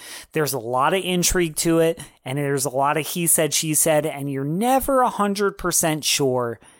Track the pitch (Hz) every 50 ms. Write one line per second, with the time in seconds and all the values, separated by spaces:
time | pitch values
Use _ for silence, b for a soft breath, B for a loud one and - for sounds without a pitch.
0 | B B B B B B - 156 151 131 131 131 110 117 123 127 135 151 175 190
1 | 180 175 185 180 170 - - 185 175 165 156 - - 165 165 165 165 165 165 -
2 | B B B B - 127 131 143 147 139 139 139 131 143 123 131 139 143 151 156
3 | 143 - - 180 175 160 - - 160 151 139 - - 160 151 147 - 165 156 151
4 | 147 156 139 139 139 143 139 135 139 143 156 180 226 247 262 269 262 - 269 262
5 | 254 226 - - 202 208 196 196 208 196 190 - - 180 165 - - 165 156 156
6 | 131 - - - 147 135 127 127 120 117 117 - b b b b